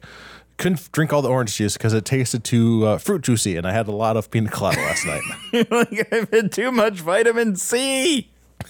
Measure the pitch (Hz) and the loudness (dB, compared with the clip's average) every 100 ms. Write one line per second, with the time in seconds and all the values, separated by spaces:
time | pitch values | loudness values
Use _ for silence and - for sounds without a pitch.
0 | - - - - - - 180 175 - - | -10 -20 -20 -20 -18 -4 -2 -2 -2 -2
1 | 160 147 131 131 117 - 104 - 110 110 | 0 2 2 0 0 -2 -2 0 0 0
2 | - 135 123 123 - 117 117 113 107 104 | 0 0 0 -4 0 2 4 4 2 2
3 | - 190 127 113 104 85 87 110 107 104 | 0 -2 0 0 0 -2 0 -2 -2 -2
4 | 110 113 - 117 104 - 95 - - - | 0 0 0 -2 -2 0 0 0 -2 -2
5 | 82 76 - - - 240 226 233 226 202 | -4 -6 -8 -12 -2 0 2 2 0 -2
6 | 214 226 208 220 208 - 247 247 220 185 | -2 -2 2 2 2 0 0 2 2 0
7 | 160 196 226 233 226 185 - 240 269 269 | 0 2 2 2 0 -2 -2 -2 0 0
8 | 330 277 - _ _ - | 0 0 -4 _ _ -20